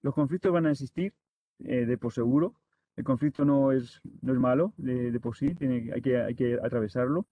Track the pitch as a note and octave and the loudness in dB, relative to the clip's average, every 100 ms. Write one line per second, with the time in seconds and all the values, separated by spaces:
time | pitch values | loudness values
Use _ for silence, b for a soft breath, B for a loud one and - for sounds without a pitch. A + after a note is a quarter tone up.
0 | C#3+ C#4 G3 F3+ G3 F3 D#3+ C#3 C3+ - | -2 0 0 2 2 4 2 0 -4 -4
1 | F#3+ _ _ _ _ _ - B2 A#2+ A#2+ | -6 _ _ _ _ _ -4 -2 0 0
2 | A#2+ B2 A#2 C#3 E3+ - _ _ _ - | -2 -2 2 2 2 -4 _ _ _ -8
3 | - B2+ D3 - C#3+ C#3 C#3 C3 A#2+ - | -2 0 0 2 2 4 4 2 -2 -14
4 | - - C3 B2+ B2+ C3 F#3 - C3 B2 | -20 -8 -2 2 2 2 0 -2 -4 -2
5 | A#2+ A#2+ A#2+ A2 C#3 F3 C3+ B2 A#2 B2 | -2 -2 -4 -2 -4 -2 -2 -2 -4 -4
6 | B2 B2 A2 A#2 B2 A#2+ A#2 A#2+ G#2+ B2+ | 0 0 0 -2 0 0 -2 -2 -2 -2
7 | B2+ D#3 G#3+ | 0 -2 -4